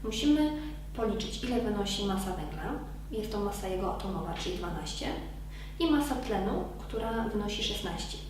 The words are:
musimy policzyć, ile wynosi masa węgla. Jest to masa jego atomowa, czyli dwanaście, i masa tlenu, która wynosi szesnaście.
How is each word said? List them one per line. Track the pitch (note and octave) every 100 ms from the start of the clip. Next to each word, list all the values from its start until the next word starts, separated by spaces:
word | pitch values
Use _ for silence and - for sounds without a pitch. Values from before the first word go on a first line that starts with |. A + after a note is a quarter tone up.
musimy | A3 A3 D4 D4+ D4+ D4+ D4+ - - -
policzyć, | A3 G3 - -
ile | B3 A#3
wynosi | A3+ G3+ G3 - G3
masa | F#3+ G3
węgla. | F3 D3+ D3+ - - - - -
Jest | A3 G#3+
to | G#3+
masa | G3+ - F#3+
jego | F#3 F#3+ -
atomowa, | G3 F#3 E3
czyli | E3 F3 F3+
dwanaście, | F3 E3 - - - - - - - - - -
i | E4
masa | D4 C#4+ B3
tlenu, | - G3+ G3 - - -
która | - A3+ A3+ A3+
wynosi | A3 G#3 G3+ G3+
szesnaście. | - G#3 F#3 E3+ - - -